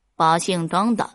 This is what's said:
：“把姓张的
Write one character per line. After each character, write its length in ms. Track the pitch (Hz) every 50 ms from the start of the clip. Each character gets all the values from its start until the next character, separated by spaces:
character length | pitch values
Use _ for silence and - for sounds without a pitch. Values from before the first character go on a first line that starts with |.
| _ _ _
：“把 240 | - 165 160 165 170
姓 280 | - 196 185 170 165
张 280 | 160 175 185 214 240 226
的 140 | - - -